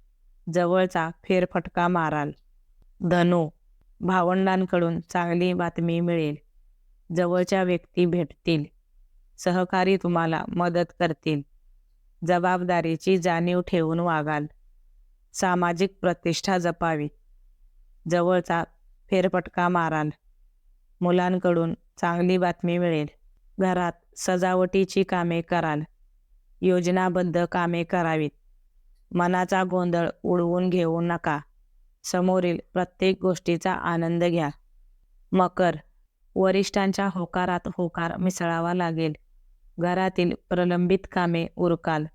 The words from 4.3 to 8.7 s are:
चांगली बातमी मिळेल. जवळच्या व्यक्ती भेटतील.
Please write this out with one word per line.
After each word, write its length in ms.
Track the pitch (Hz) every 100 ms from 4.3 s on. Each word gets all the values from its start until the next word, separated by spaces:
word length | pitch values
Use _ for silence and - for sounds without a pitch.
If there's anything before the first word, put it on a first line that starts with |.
| 185 190 185 185 180 170 170
चांगली 540 | 165 180 175 170 180
बातमी 460 | 180 170 - 170 170
मिळेल. 360 | 175 170 156 147 _ _ _ _ _ _ - 170
जवळच्या 480 | 175 180 180 196
व्यक्ती 420 | 180 175 - - 180
भेटतील. 580 | 175 160 - - 160 147